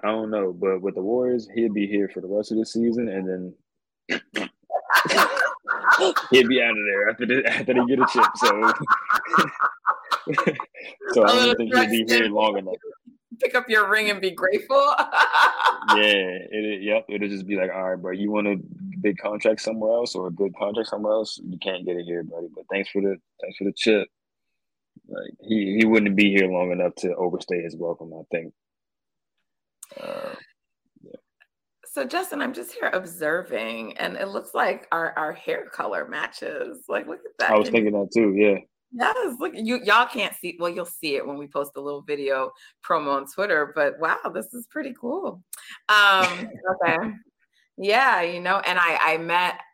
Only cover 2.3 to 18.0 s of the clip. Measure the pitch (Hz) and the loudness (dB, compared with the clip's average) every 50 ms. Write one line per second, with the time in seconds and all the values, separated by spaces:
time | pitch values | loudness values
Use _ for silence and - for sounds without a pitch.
2.3 | 101 104 107 - 113 110 113 - - 113 117 117 110 120 120 113 95 95 95 95 | -4 -4 -2 -2 -2 -2 -2 -2 -2 0 0 0 0 0 -2 -4 -4 -4 -4 -4
3.3 | 92 92 90 90 87 _ _ _ _ _ _ _ _ _ _ - - - - _ | -4 -6 -6 -10 -14 _ _ _ _ _ _ _ _ _ _ -6 -6 -6 -6 _
4.3 | - - - - _ _ _ - - - - - - - - - - - - - | -8 -8 -8 -8 _ _ _ -6 -6 -6 0 2 2 2 4 4 2 2 2 2
5.3 | 539 - 508 - - - - - - - - 294 302 - - 381 - - - - | 2 0 -2 -2 -4 -6 -6 -6 -6 -2 2 4 4 4 4 2 2 0 0 4
6.3 | 127 131 123 113 131 123 117 117 110 107 104 104 98 98 101 107 113 120 120 110 | 6 6 6 6 4 2 2 2 0 0 -2 0 0 2 2 0 0 0 0 0
7.3 | 123 135 123 117 - - 131 - 123 127 123 120 135 123 127 - - 127 - - | 2 2 2 0 0 0 0 2 2 2 4 4 4 2 2 2 4 4 4 4
8.3 | - - 127 - 101 104 113 - - - - - - - - - - - - - | 4 2 2 2 2 4 2 2 2 0 0 0 0 0 0 0 -2 -2 0 0
9.3 | - 170 - - - - - - - - - - - - - - - - - - | 2 2 2 0 -2 -2 -2 -2 -2 -4 -4 -4 -4 -4 -4 -6 -6 -6 -4 -2
10.3 | 151 - - - - - - - - - - - - - - - 381 120 107 104 | -2 0 0 0 0 -2 -4 -14 -16 -18 -18 -18 -18 -10 -8 -2 2 4 6 6
11.3 | 113 127 127 - - 123 117 110 123 127 123 107 113 113 110 110 120 117 113 104 | 6 6 6 4 4 2 0 2 2 4 4 4 2 0 2 4 4 4 4 2
12.3 | 104 107 107 107 101 98 95 95 - - - 440 - - _ - - _ _ _ | 2 2 2 2 2 0 -4 -6 -8 -10 -10 -14 -18 -18 _ -20 -20 _ _ _
13.3 | 233 226 - - - 247 240 - 220 214 208 196 208 214 214 208 202 190 190 190 | -6 -4 -2 0 0 0 0 2 4 4 4 4 2 2 2 0 0 0 -2 -4
14.3 | 170 175 185 190 202 - - - 269 277 277 294 - - 294 - - - - - | -2 0 0 0 2 0 0 2 4 4 4 4 4 2 0 2 2 2 4 4
15.3 | 311 - 523 - - - - - - - - - - 107 104 107 104 98 95 92 | 4 4 4 4 4 2 2 0 0 0 2 2 4 4 6 6 4 4 2 0
16.3 | 90 92 - - 107 107 107 107 104 95 98 104 107 113 110 - 101 101 104 98 | -4 -6 -8 -8 -6 -4 -4 -2 -4 -4 -2 0 0 0 0 -2 -4 -4 -4 -4
17.3 | 101 98 95 95 104 95 92 92 87 95 92 92 92 90 | -4 -6 -6 -4 -2 -2 0 -2 -2 -2 -4 -4 -4 -4